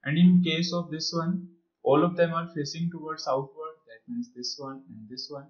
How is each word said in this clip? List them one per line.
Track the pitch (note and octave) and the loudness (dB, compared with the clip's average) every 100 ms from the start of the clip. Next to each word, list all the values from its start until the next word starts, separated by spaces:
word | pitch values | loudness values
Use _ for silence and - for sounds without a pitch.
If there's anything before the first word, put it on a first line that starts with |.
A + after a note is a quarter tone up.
And | C#3 D#3+ | -2 6
in | F3+ F3+ | 8 8
case | F3 D#3+ E3+ | 6 0 -2
of | F3 D#3+ | -2 -6
this | D#3 - | -6 -4
one, | E3+ E3 - - _ _ _ | -4 -2 -4 -6 _ _ _
all | - C#3+ | 2 4
of | F3 F3 | 4 2
them | E3+ | 0
are | E3 E3+ | 0 -6
facing | D3+ D3 E3 E3+ | -6 -6 -4 -6
towards | E3+ D#3 D#3 - | -6 -12 -10 -4
outward, | C3+ C3+ - - - _ | -4 -4 -12 -14 -16 _
that | A2+ - | -20 -12
means | A#2+ A#2+ B2 | -10 -10 -12
this | B2 - | -14 -12
one | C3+ C3+ C3+ | -12 -14 -16
and | A2 A2 | -20 -16
this | B2+ - | -16 -14
one. | C#3+ | -14